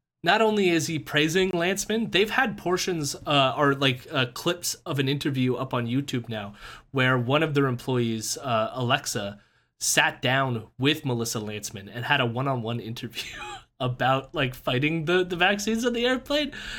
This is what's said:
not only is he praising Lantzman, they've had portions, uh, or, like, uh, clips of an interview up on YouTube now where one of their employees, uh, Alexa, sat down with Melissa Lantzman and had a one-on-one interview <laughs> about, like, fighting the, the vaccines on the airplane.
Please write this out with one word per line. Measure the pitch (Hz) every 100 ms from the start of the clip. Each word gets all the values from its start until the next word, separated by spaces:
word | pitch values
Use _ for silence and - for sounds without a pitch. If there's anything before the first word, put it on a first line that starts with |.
| _ _
not | 165 214
only | 220 208 185
is | 165 156
he | 156
praising | - 151 156 180 190
Lantzman, | 175 175 202 - 226 208
they've | 175 220
had | - 262 202
portions, | 175 180 - 170 139 - -
uh, | 143 131 143
or, | 143
like, | 139 139 127 -
uh, | 147 127
clips | - 170 175 - - 175
of | 143
an | 135
interview | 143 151 131 127 120
up | 127
on | 123 117
YouTube | 127 139 127 117
now | 110 101 101 - - -
where | 135 127 127
one | 117 147
of | 160 143
their | 135
employees, | 123 - 127 117 113 107 -
uh, | 131 110 110
Alexa, | 127 120 143 - 117 101 - _ _ _ _
sat | - - 151 151
down | 127 131 135 117 104 -
with | 135 151 139
Melissa | 120 113 117
Lantzman | 107 104 - 101 95
and | 120 120
had | 143
a | 120
one-on-one | 117 139 127 110 120
interview | 107 120 - - - - -
<laughs> | - - -
about, | 127 123 143 135 131 160
like, | 131
fighting | - - 127 151 165 156
the, | 180
the | 180 175
vaccines | 180 202 214 226
on | 247
the | 240 240
airplane. | 254 - 294 285 - -